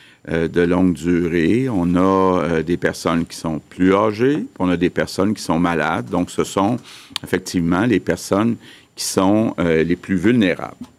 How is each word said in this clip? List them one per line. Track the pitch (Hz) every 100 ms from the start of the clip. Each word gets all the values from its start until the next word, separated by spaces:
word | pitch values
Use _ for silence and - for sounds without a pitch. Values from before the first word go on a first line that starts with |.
| - _ -
euh, | 82 82
de | 85
longue | 87 90 92
durée. | 73 85 87 87 87 82 117 131
On | 98 87
a, | 90 95 95 95 90
euh, | 78 80
des | 78
personnes | 85 80 - 85 85
qui | 82 -
sont | 82 73 -
plus | - 92
âgées, | 98 110 104 131
puis | 156 254 -
on | 90
a |
des | 87 87
personnes | 82 80 - 101
qui | 107
sont | - 82
malades. | 87 80 78 95 120
Donc, | 87 90
ce | -
sont | - 98 101 123 - - - -
effectivement | 92 92 - 90 82 87
les | 120 98
personnes | - 85 - 98 117 - - - _ -
qui |
sont, | - - 95 107 113 -
euh, | 87 80
les | 82
plus | 87 - 92
vulnérables. | 101 123 90 71 60 - -